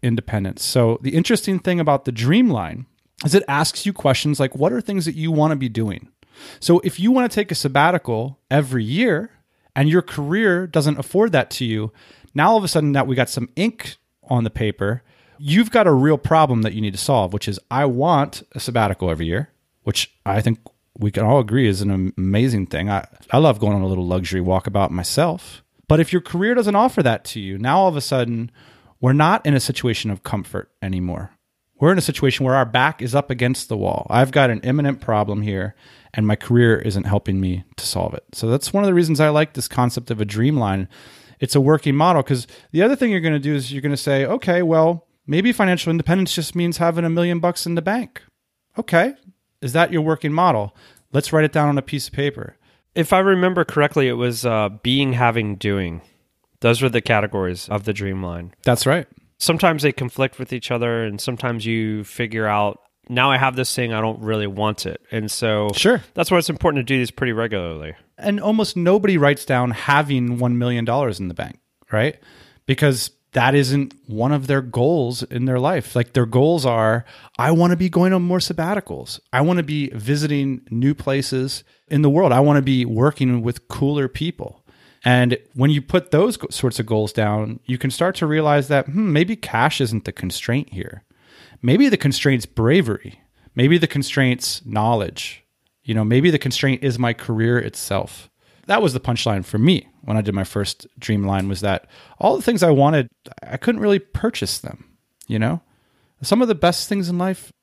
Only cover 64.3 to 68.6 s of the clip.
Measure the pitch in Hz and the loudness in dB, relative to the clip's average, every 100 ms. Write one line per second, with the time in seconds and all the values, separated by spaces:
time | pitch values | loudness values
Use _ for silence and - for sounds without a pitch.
64.3 | 110 104 98 107 104 92 80 - 113 107 | -4 -4 -2 -4 -4 -8 -10 -10 -8 -6
65.3 | - 117 107 104 101 - 233 - - 165 | -4 -2 0 0 0 2 0 -2 -6 0
66.3 | 180 160 151 175 143 120 135 120 - 127 | 0 0 -2 -2 0 0 -2 -2 -4 -4
67.3 | 113 117 104 85 80 76 - _ - 202 | -2 -4 -4 -6 -8 -12 -16 _ -8 -4
68.3 | 208 202 220 | -2 0 0